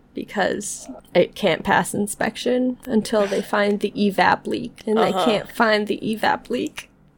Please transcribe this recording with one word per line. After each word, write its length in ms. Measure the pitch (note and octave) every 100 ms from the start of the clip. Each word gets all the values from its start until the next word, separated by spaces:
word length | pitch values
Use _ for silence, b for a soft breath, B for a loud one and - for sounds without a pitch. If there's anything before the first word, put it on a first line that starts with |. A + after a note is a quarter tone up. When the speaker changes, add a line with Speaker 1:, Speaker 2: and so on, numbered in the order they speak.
| _
Speaker 1:
because 760 | - - G#3+ F#3 - - - - - -
it 200 | F3 -
can't 280 | - F#3+ E3
pass 300 | - - F3+
inspection 840 | G#3 G#3 - A3 - B3 B3+ B3+ B3 B3+
until 400 | A3+ G#3 A3 G3
they 160 | G3
find 380 | G3+ G#3 G3+ G3+
the 100 | G3+
evap 560 | - G#3 F#3+ F#3 F#3 G#3+
leak, 360 | - A#3+ - -
and 120 | G#3+
Speaker 2:
Uh-huh. 140 | -
Speaker 1:
they 120 | F#3+ -
can't 200 | G#3 -
find 340 | - A#3 G#3+ G#3
the 140 | -
evap 460 | - G#3+ - - -
leak. 400 | B3 D4+ - - _ _